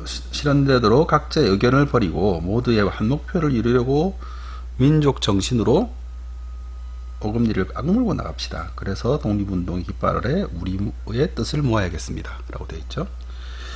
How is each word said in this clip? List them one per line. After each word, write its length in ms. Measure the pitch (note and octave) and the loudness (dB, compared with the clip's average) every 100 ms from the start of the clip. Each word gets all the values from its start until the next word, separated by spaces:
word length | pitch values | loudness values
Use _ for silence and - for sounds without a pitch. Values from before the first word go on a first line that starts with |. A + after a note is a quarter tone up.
시-, 180 | - - - | -10 -10 -8
실현되도록 720 | - C#3+ C#3+ C#3 B2+ A2 A#2+ E3+ | -4 2 4 6 6 6 6 6
각자의 400 | D3+ - D#3+ A#2 | 2 2 2 4
의견을 380 | G2 B2 C3+ C#3+ | 4 4 4 4
버리고 540 | A#2+ F#2+ E2+ G2+ E2+ | 2 2 2 2 2
모두의 460 | F2 A2+ A#2+ A2 G2 | 0 0 2 2 2
한 200 | - A2 | 2 0
목표를 440 | D3 - F#3 D3+ | 0 -2 0 2
이루려고 680 | B2 A#2 B2 B2 C#3+ F#3 - - - - - - - | 2 2 2 2 2 0 -2 -10 -12 -12 -12 -8 2
민족 460 | C3 D#3 D3 B2+ | 4 6 4 2
정신으로 720 | - G2 - B2 G2+ - - - - - - - - - - - - - - - | 2 2 2 2 4 4 2 -4 -12 -12 -12 -12 -12 -12 -12 -12 -12 -12 -12 -8
어금니를 480 | G#2+ A2+ A#2 G2+ - | -4 2 2 2 -2
악물고 400 | - C3+ A3 A#3 | -2 0 2 2
나갑시다. 580 | - E2+ - - - F2 - | 0 -4 -8 -8 -8 -8 -6
그래서 420 | - F#2+ A#2 D3 | -6 -2 0 0
독립운동의 680 | G#2+ G#2 G2+ F#2 F2 F2+ | 0 0 0 -2 -2 -4
깃발에 600 | E2+ - F#2 F2 F#2 E3+ G3 | -4 -2 0 0 0 -2 -2
우리의 800 | F2 F#2 F#2+ G#2+ - - A2+ D#3+ | -4 -4 -2 -4 -6 -6 -2 0
뜻을 280 | - A2+ D3+ | -2 -2 0
모아야겠습니다. 680 | C#3+ A2 F2+ E2 - - - - - | 2 2 0 -4 -6 -8 -8 -10 -10
라고 160 | - - | -10 -10
되어 120 | - | -10
있죠. 260 | - - - - - - - - - | -8 -6 -6 -8 -12 -12 -14 -12 -12